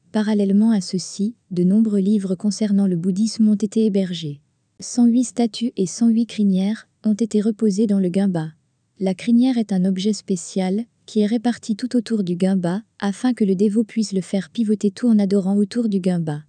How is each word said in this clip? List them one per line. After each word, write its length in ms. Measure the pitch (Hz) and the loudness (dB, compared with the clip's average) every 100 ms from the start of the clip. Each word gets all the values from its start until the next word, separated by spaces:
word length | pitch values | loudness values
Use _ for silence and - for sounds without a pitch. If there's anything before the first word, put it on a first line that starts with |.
| _ | _
Parallèlement 600 | 220 208 214 196 196 226 | -4 0 0 2 4 4
à 80 | 214 | 2
ceci, 560 | 180 185 - - 202 240 - | 0 -6 -6 -6 -6 -6 -8
de 100 | 180 | 0
nombreux 380 | 180 208 220 202 | 2 4 2 2
livres 340 | 190 214 190 | 2 0 0
concernant 540 | 185 208 196 214 196 196 | -2 -2 -2 0 2 2
le 80 | 175 | 0
bouddhisme 520 | 180 185 220 220 214 | 0 0 -2 2 2
ont 60 | |
été 300 | 208 208 226 | 2 0 0
hébergés. 560 | 220 196 190 170 160 143 _ _ _ _ | 2 2 -2 -4 -8 -10 _ _ _ _
Cent 260 | - - 240 | -8 2 2
huit 160 | 233 | 4
statues 500 | 240 - 233 - 233 - | 0 0 -2 -2 -6 -2
et 100 | 185 | -4
cent 220 | - 233 | 0 2
huit 180 | 226 233 | 2 0
crinières 640 | - 202 185 190 226 - _ | 0 2 2 0 -4 -10 _
ont 100 | 214 | -2
été 260 | 208 220 214 | 0 0 0
reposées 460 | 208 208 220 190 220 | 0 0 0 2 2
dans 140 | 196 | 2
le 80 | 180 | 0
Gimba. 400 | 180 196 170 156 - _ _ _ - | 0 0 -2 -6 -12 _ _ _ -6
La 160 | 190 | -4
crinière 420 | 180 - 233 254 240 | -4 2 2 4 0
est 160 | 214 | -2
un 120 | 190 | 0
objet 280 | 185 185 202 | 0 0 -2
spécial 680 | 208 - 190 - 196 185 196 240 _ - | -4 -4 -6 -4 -4 -2 -2 -6 _ -6
qui 140 | 220 | 0
est 60 | 208 | 0
réparti 500 | 240 240 226 - 208 | 0 -2 -4 -6 -6
tout 180 | 247 | -2
autour 300 | 247 208 226 | -2 -2 -4
du 100 | 180 175 | -2 0
Gimba, 460 | 190 190 175 185 - - | 0 0 -2 -4 -8 -8
afin 360 | 202 196 254 | -6 -2 -2
que 100 | 240 | 0
le 100 | 202 | 0
dévot 300 | 185 208 208 | 2 2 0
puisse 280 | 220 - 208 | -2 -2 -4
le 80 | 190 | -4
faire 300 | 175 196 185 | -4 -4 -4
pivoter 400 | - 214 208 208 | -4 -2 0 -2
tout 160 | 196 247 | 0 2
en 120 | 214 | 4
adorant 360 | 196 202 185 202 | 4 2 2 0
autour 320 | 202 240 233 | 0 0 -2
du 120 | 196 | 0
Gimba. 400 | 185 175 160 147 | 0 -2 -2 -6